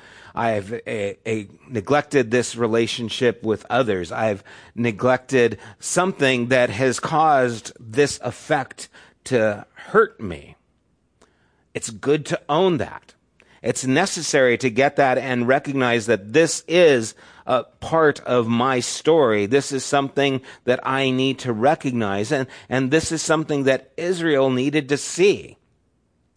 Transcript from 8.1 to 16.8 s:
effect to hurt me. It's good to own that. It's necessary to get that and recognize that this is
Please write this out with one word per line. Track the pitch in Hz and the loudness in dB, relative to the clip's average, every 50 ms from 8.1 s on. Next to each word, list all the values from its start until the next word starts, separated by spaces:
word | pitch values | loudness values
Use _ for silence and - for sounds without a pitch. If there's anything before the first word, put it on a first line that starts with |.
| - - | 0 -6
effect | - 120 - - - - 160 139 127 - - - - - _ - - _ _ _ - | -8 -10 -10 -8 -4 -2 -2 -2 -2 -6 -12 -20 -20 -20 _ -20 -20 _ _ _ -8
to | - 131 120 110 110 104 101 - _ | -2 0 0 2 0 -2 -4 -10 _
hurt | _ - - - - 214 220 - - - | _ -20 -10 -2 2 2 2 2 -2 -12
me. | 117 92 82 71 69 - - _ _ _ _ _ _ _ _ _ _ _ _ _ _ _ _ _ _ _ _ _ _ _ | -10 -10 -10 -12 -14 -20 -20 _ _ _ _ _ _ _ _ _ _ _ _ _ _ _ _ _ _ _ _ _ _ _
It's | - 113 - - | -12 -10 -10 -10
good | 113 98 - 131 147 156 143 | -12 -6 0 0 0 0 0
to | - - - _ | -4 -8 -8 _
own | - 143 160 190 185 170 | -2 0 2 2 2 0
that. | 127 95 - - - _ _ _ _ _ _ _ _ _ _ _ _ | -2 -4 -8 -10 -18 _ _ _ _ _ _ _ _ _ _ _ _
It's | - - 120 - - | -6 -6 -4 -4 0
necessary | 131 131 151 190 196 - 175 147 - - 143 131 123 120 110 | 0 2 2 2 0 -2 -6 -6 0 2 4 4 4 2 2
to | - 127 | -2 -2
get | 107 117 135 143 - | 0 2 0 2 2
that | - 139 131 127 123 | 2 2 2 2 0
and | 123 135 127 123 120 | -2 -2 -2 -2 2
recognize | 120 131 147 - 147 135 135 127 120 117 120 104 | 2 2 0 0 -2 -2 0 0 2 2 0 2
that | 117 113 98 98 107 | 0 0 0 0 0
this | 113 156 170 156 - - - | 2 2 2 2 0 -6 -6
is | - 160 180 | 0 4 6